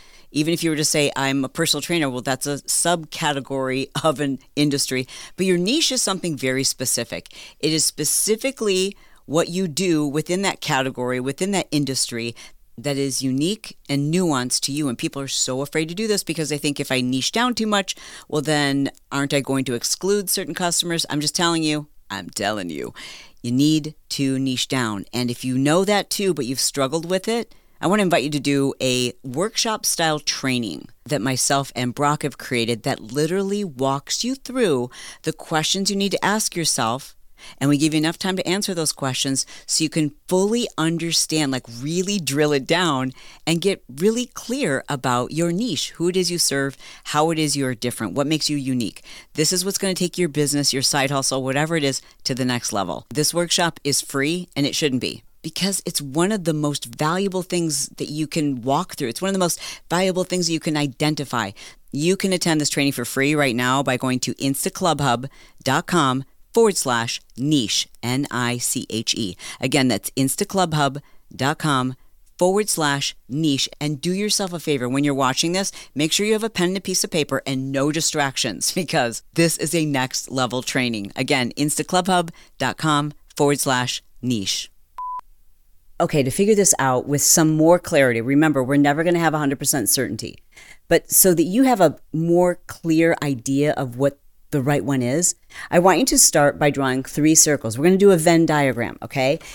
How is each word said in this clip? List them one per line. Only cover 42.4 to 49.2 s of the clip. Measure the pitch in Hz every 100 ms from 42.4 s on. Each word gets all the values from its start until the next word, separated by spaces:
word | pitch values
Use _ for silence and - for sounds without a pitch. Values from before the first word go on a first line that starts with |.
| 151
it | 143 127
down | 165 180 135 131 - - -
and | - 165
get | 180 190 -
really | 131 190 226 247
clear | - - 262 226 135 -
about | 135 131 123 127
your | 147 170
niche, | 170 247 160 - -
who | 170
it | 185
is | 175
you | 175
serve, | - 139 139 - - - -
how | 147 160
it | 160
is | 156 139
you're | 135
different, | 120 120 - 107
what | 98 143
makes | 156 -
you | 147
unique. | 131 127 107 - - -